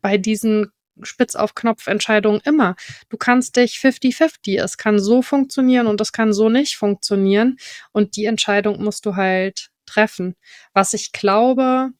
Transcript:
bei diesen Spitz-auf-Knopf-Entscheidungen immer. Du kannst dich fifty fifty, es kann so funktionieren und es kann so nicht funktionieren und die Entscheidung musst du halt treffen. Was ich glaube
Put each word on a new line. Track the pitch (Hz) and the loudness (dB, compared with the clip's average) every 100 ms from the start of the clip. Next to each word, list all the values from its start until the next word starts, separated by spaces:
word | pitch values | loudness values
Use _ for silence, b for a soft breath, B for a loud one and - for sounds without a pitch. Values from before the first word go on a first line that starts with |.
bei | 202 202 | 0 0
diesen | 196 214 226 214 202 _ _ _ | 0 -2 0 0 -2 _ _ _
Spitz-auf-Knopf-Entscheidungen | - - 254 - 214 - 233 226 - 202 - 214 208 208 - | -20 -4 -4 -2 -6 -2 -4 -4 -4 -4 0 0 2 0 0
immer. | 302 202 185 B B B | 2 2 -2 B B B
Du | - | -6
kannst | - 247 247 - | 0 0 2 0
dich | 240 - | 0 2
fifty | 269 254 262 | 0 0 -2
fifty, | - 320 - - 196 | 0 -2 -2 -4 -4
es | - - | -4 -4
kann | 220 208 | 0 2
so | 196 240 | 4 2
funktionieren | 254 277 269 - 254 254 233 | 2 0 0 0 2 4 2
und | 208 | 0
es | - | -4
kann | - 220 | 0 0
so | 202 220 | 2 2
nicht | 240 294 - | 2 0 -2
funktionieren | 208 196 - 202 196 202 240 262 B B B | -2 -2 -2 0 2 4 2 -2 B B B
und | 208 202 - | -2 -2 -2
die | 214 | -4
Entscheidung | 226 - 202 208 202 | -2 0 0 0 -2
musst | 208 202 214 | -4 -4 -6
du | 190 | -2
halt | 190 185 190 - - _ - | 0 0 -2 -6 -18 _ -6
treffen. | - 214 - 180 180 b b b | 0 0 -2 -10 -10 b b b
Was | 196 190 | 0 0
ich | 214 - | -2 -8
glaube | - 202 202 247 262 262 262 262 254 | -4 0 4 2 2 2 0 -2 -8